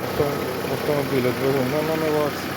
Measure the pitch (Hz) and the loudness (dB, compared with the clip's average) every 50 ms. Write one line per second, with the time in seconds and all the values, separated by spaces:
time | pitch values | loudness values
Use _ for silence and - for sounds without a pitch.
0 | - - - - 151 143 143 - 139 131 127 131 131 135 131 123 - - 147 143 | -4 -4 0 0 0 0 0 -2 -2 -4 -4 -4 -4 -2 -2 -2 0 0 0 0
1 | 139 131 139 135 123 127 120 120 131 135 135 139 127 127 135 151 151 156 160 160 | 0 2 2 2 2 2 0 2 2 2 2 2 2 2 0 0 0 0 0 0
2 | 160 156 151 151 151 143 135 - - - - | 0 2 2 2 2 0 0 -4 -6 -6 -6